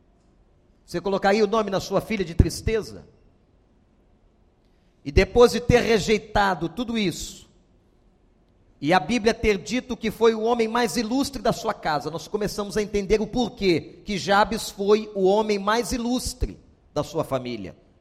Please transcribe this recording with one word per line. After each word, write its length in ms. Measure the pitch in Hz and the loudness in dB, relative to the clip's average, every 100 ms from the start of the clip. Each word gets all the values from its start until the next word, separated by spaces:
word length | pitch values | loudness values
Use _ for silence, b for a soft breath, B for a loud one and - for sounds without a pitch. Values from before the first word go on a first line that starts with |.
| _ _ _ _ _ _ _ _ | _ _ _ _ _ _ _ _
Você 160 | - 175 | -10 -6
colocaria 440 | 196 190 196 208 | -2 0 4 4
o 20 | 208 | 4
nome 240 | 220 208 | 2 0
na 80 | 190 | -4
sua 220 | - 190 | -2 -2
filha 240 | 185 220 | -2 -4
de 100 | 165 | -2
Tristeza? 720 | 170 170 - - 220 170 95 73 _ _ _ _ _ _ _ _ _ _ _ _ _ _ _ _ _ _ _ | 2 2 0 -4 -4 -6 -14 -20 _ _ _ _ _ _ _ _ _ _ _ _ _ _ _ _ _ _ _
E 80 | - | 0
depois 400 | 147 190 233 240 | 2 4 8 6
de 80 | 214 | 6
ter 220 | - 240 | 4 4
rejeitado 840 | 202 226 165 214 - 214 196 175 160 | 4 2 4 0 0 0 0 0 -4
tudo 300 | 165 233 233 | -6 -4 -2
isso, 500 | 190 - - - - _ _ _ _ _ _ _ _ _ _ _ _ - | -2 -4 -10 -14 -20 _ _ _ _ _ _ _ _ _ _ _ _ -6
e 120 | 143 | 0
a 60 | 170 | 0
Bíblia 340 | 151 240 214 | 2 0 0
ter 240 | 220 220 196 | 0 0 0
dito 380 | 143 247 - 233 | -2 -6 -6 -6
que 140 | 214 | -6
foi 240 | - 226 | 2 2
o 80 | 220 | 2
homem 240 | 226 240 220 | 0 0 0
mais 300 | 233 233 175 | 0 -2 -2
ilustre 440 | 214 262 277 247 | -2 -2 -2 -2
da 120 | 233 | -2
sua 200 | - 220 | -2 -4
casa, 380 | - 170 147 151 | -4 -2 -4 -4
nós 160 | 160 - | -10 -6
começamos 500 | 208 208 - 202 185 | -4 -4 -6 -6 -4
a 60 | |
entender 380 | 208 208 190 214 | -2 -2 0 0
o 60 | 214 | 0
porquê 760 | 247 233 - 190 156 - - | -2 -4 -2 0 0 -2 -14
que 140 | - 190 | -8 -6
Jabes 500 | 143 196 208 220 - | 2 2 2 -2 -8
foi 400 | - 196 214 208 | -4 2 2 0
o 80 | 196 | 0
homem 380 | 185 208 214 202 | 2 2 2 -2
mais 320 | 196 226 202 | 0 0 -2
ilustre, 680 | 254 233 254 - - 107 87 - _ _ | -4 -2 -4 -4 -6 -8 -8 -20 _ _
da 100 | 151 | -6
sua 220 | 139 - | -4 -4
família. 520 | - 131 123 117 87 - _ _ | -4 -4 -6 -10 -10 -16 _ _